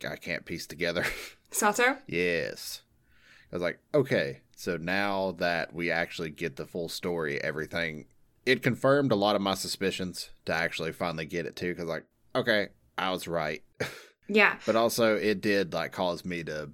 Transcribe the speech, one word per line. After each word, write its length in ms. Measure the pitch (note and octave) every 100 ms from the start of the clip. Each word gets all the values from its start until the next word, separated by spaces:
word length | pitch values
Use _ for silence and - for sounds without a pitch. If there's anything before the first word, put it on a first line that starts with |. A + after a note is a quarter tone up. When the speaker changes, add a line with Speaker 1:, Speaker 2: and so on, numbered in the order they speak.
| -
Speaker 1:
I 80 | D#2
can't 300 | F2+ D#2+ -
piece 200 | E2 -
together. 380 | D2+ E2+ E2+ - - -
<laughs> 220 | - -
Speaker 2:
Sato? 480 | - G#3+ G#3 B3 C4+ -
Speaker 1:
Yes. 760 | E2+ F2 E2 A1 - - - _ _ _ _ - - -
I 60 | F2+
was 60 |
like, 160 | E2+ - _
"Okay, 460 | D3 - A2 C#2+ C2+ _ -
so 200 | G2+ E2+
now 560 | E2+ G2 G2+ G2 F#2+ E2+
that 340 | F2 E2+ -
we 180 | D#2 E2+
actually 380 | E2 E2+ - D#2+
get 280 | D2+ E2 C2+
the 100 | D#2
full 240 | F2+ E2
story, 520 | - F#2 E2+ D2+ C#2+
everything," 640 | D#2 D2+ D#2 F2 E2+ D2+ - _ _ _
it 180 | B2+ B2+
confirmed 480 | C3 A2 C3+ C#3+ C#3
a 40 | G2+
lot 200 | G#2 G2+
of 40 |
my 120 | G2
suspicions 720 | F#2+ F2+ - F#2+ - F#2 - - -
to 80 | -
actually 400 | E2 E2+ - E2
finally 320 | - F2+ D#2+
get 220 | D2+ E2+ D#2+
it 100 | -
too, 180 | F2+
'cause, 120 | E2+ E2
like, 180 | D#2+ - _ _ C3
"Okay, 320 | A#2 G#2+ F#2+ _ _ -
I 120 | F#2
was 160 | F2+ -
right." 340 | E2 D#2 D#2 _ -
<laughs> 80 | - - - _ -
Speaker 2:
Yeah. 260 | G#3+ G3+ - -
Speaker 1:
But 100 | A2
also, 400 | A#2 A#2+ A2+ G#2
it 240 | G#2 G2
did, 320 | G#2+ G2+ F2
like, 200 | E2+ D2+
cause 300 | - F2+ E2+
me 220 | F2+ F2
to 240 | D#2+ D2+ D2